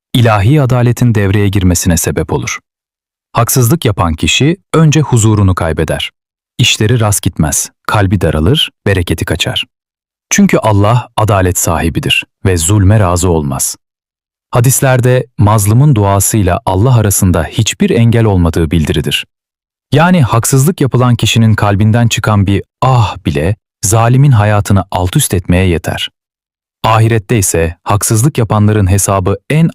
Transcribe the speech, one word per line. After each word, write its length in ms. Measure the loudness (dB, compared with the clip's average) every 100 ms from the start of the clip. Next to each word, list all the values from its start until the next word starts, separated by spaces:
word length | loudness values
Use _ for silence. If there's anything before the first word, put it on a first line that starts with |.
| _
ilahi 480 | 0 2 2 2 2
adaletin 540 | 2 2 0 2 0 2
devreye 340 | 0 2 0
girmesine 480 | 0 0 0 0 -2
sebep 360 | -2 -4 -4
olur. 260 | -6 -6 -12 _ _ _ _ _ _ _
Haksızlık 520 | -4 0 0 2 0 -2
yapan 280 | -2 -2
kişi 440 | -2 -2 0 0 -2 _
önce 280 | 0 2 2
huzurunu 540 | 2 0 2 2 0 0
kaybeder. 560 | -2 -4 -4 -4 -8 _ _ _ _ -2
İşleri 420 | -2 0 0 0
rast 220 | 0 -2
gitmez, 500 | -4 -4 -4 -4 -8 _ -4
kalbi 340 | -2 0 0
daralır, 500 | 0 0 0 0 -2 _ -4
bereketi 380 | -2 -2 -4 -4
kaçar. 400 | -6 -6 -8 -10 _ _ _ _ _ -8
Çünkü 280 | 0 2 2
Allah 520 | 0 2 2 0 -2 -4
adalet 400 | 0 0 0 -2
sahibidir 680 | -2 -2 -2 -4 -4 -4 -4 _ -2
ve 120 | -2
zulme 420 | 0 2 2 2
razı 300 | 2 0 0
olmaz. 460 | -2 -2 -6 -8 -10 _ _ _ _ _ _ _
Hadislerde 760 | 0 0 0 0 0 2 0 -2 -2
mazlumun 580 | 2 2 2 2 2 2
duasıyla 640 | 2 0 0 0 -2 -2 -2
Allah 300 | 0 2 2
arasında 480 | 0 0 0 0
hiçbir 460 | -2 -4 -4 -2 -2
engel 360 | 2 2 2 2
olmadığı 460 | 2 0 0 0
bildirilir. 540 | 0 0 -2 -4 -6 -10 _ _ _ _ _ -4
Yani 300 | 0 2 2
haksızlık 580 | 2 0 0 0 0 0
yapılan 340 | -2 0 0 0
kişinin 400 | 0 2 2 2
kalbinden 520 | 0 2 2 2 0
çıkan 400 | -2 -2 0 0
bir 160 | -2 -4 -4
"ah" 360 | 0 0 0 -4 -6
bile 300 | -4 -4 -4 _ _ -2
zalimin 460 | 0 2 4 4
hayatını 540 | 4 2 0 0 0 -2
alt 240 | -4 -2 -2
üst 180 | -2
etmeye 340 | -4 0 0 0
yeter. 420 | -2 -4 -8 -10 _ _ _ _ _ _ _
Ahirette 540 | 0 2 2 0 -2 -2
ise 400 | 0 -2 -4 -6
haksızlık 540 | -4 -4 -2 0 0 0
yapanların 520 | -2 0 2 2 0
hesabı 480 | 0 0 -2 -2 -4 -2
en 200 | 0 0